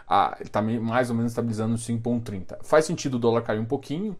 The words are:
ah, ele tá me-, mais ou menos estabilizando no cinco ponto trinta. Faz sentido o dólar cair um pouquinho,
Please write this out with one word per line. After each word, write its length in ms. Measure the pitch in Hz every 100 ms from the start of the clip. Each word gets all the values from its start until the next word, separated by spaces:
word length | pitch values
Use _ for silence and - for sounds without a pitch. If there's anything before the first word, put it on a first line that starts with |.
| -
ah, 280 | 98 73 -
ele 100 | -
tá 140 | 107
me-, 160 | 110 113
mais 320 | 113 120 123
ou 60 | 117
menos 160 | 117
estabilizando 400 | 117 117 110 110
no 60 | 113
cinco 260 | - 117
ponto 180 | 120 120
trinta. 340 | 117 98 - -
Faz 220 | - 156
sentido 320 | 160 165 143 127
o 20 |
dólar 240 | 117 117
cair 160 | 117 110
um 60 | 113
pouquinho, 500 | 139 - 147 214